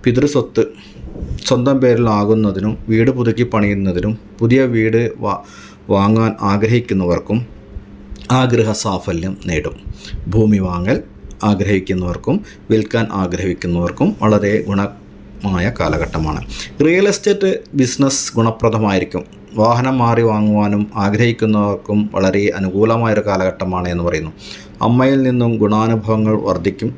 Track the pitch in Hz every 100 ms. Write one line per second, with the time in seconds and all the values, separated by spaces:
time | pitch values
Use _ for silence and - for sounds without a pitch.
0 | 131 120 143 147 - - 151 - - -
1 | - - - - - 123 123 135 127 117
2 | 117 104 101 110 107 95 104 113 - 110
3 | 117 127 117 110 120 110 104 101 98 87
4 | 98 110 - - 117 131 131 117 110 117
5 | 117 - 107 90 - - - - - 98
6 | 101 110 113 104 104 101 110 117 120 95
7 | 87 85 - 110 123 - - - - -
8 | - - - 127 127 117 110 104 110 95
9 | 98 85 92 95 92 80 73 - - -
10 | - - - 120 110 101 92 87 90 143
11 | - - - - 107 101 98 98 95 92
12 | 90 82 - 185 - - - 110 107 120
13 | 110 98 92 87 95 87 90 85 87 -
14 | 185 104 107 104 101 107 - 98 101 -
15 | - - - - - 92 92 - 80 78
16 | 78 80 78 76 - - - - 147 180
17 | 202 196 214 196 190 - - 139 127 -
18 | 139 - - 117 113 110 117 110 107 95
19 | 90 90 - - - 107 107 120 131 131
20 | 117 117 117 107 107 107 104 104 104 107
21 | 101 104 120 113 110 107 104 98 - 107
22 | 104 92 95 98 101 - 95 98 110 117
23 | 113 104 104 95 92 90 95 90 90 87
24 | 85 82 80 - - - - - 110 120
25 | 131 139 131 123 117 110 107 107 113 113
26 | 104 110 110 107 101 87 90 - 117